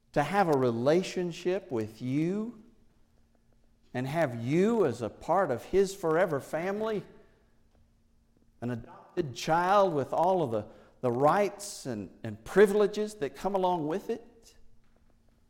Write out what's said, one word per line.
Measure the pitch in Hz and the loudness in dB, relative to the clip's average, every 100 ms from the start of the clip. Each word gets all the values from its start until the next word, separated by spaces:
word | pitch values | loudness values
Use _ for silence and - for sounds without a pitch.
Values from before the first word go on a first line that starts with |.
| _ | _
to | 151 | -2
have | 143 202 175 | 0 2 2
a | 139 | 4
relationship | 123 113 131 175 180 190 175 165 180 190 - | 2 2 2 2 0 -4 -6 -4 -4 -4 -4
with | 113 107 - | -6 -6 -8
you | 127 139 165 202 226 - - _ _ _ _ _ _ _ _ _ _ _ _ | -4 -2 0 -2 -6 -12 -20 _ _ _ _ _ _ _ _ _ _ _ _
and | 120 135 | -8 -4
have | 165 147 117 | -2 -2 -2
you | 120 160 208 233 | -2 2 2 2
as | 151 117 | 0 0
a | 107 | -6
part | - - 180 165 | -6 -2 0 0
of | 117 | -2
his | - 185 190 | -2 0 0
forever | - 165 160 190 139 | 0 0 2 2 -2
family, | - 160 185 202 220 208 - - - _ _ _ _ _ _ _ _ _ _ _ _ - | -4 -6 -4 -4 -4 -6 -8 -20 -20 _ _ _ _ _ _ _ _ _ _ _ _ -10
an | 120 | -8
adopted | 120 - - - 180 151 | -8 -10 -20 -12 -6 -6
child | - - 165 180 208 190 | -6 0 2 4 4 4
with | 147 123 | 2 -2
all | - 175 190 | 0 2 2
of | 131 | 0
the, | 110 104 - - - | -2 -4 -14 -20 -6
the | 127 | -2
rights | 120 147 190 202 - - - 139 | 2 4 4 0 -4 -14 -12 -10
and, | 107 95 - | -8 -10 -12
and | 110 104 | -12 -12
privileges | - 190 208 208 202 208 214 | 0 6 6 6 2 0 -6
that | - 139 - | -4 -8 -4
come | 190 | -4
along | 202 180 175 147 | 0 0 0 -2
with | 180 - | -4 -4
it. | - - - - - - - - _ _ _ _ _ | -8 -8 -20 -20 -20 -20 -20 -20 _ _ _ _ _